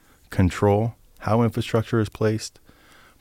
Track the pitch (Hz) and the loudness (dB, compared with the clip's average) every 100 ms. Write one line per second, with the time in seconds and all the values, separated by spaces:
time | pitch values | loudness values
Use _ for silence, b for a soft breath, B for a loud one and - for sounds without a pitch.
0 | b b b - 90 - 104 101 113 - | b b b 0 0 2 2 2 0 -6
1 | _ - - 110 117 117 - 117 - 117 | _ -10 -2 2 0 -2 -2 -2 0 0
2 | 104 - 110 110 - _ b b b b | -2 -2 -2 -2 -6 _ b b b b
3 | b b | b b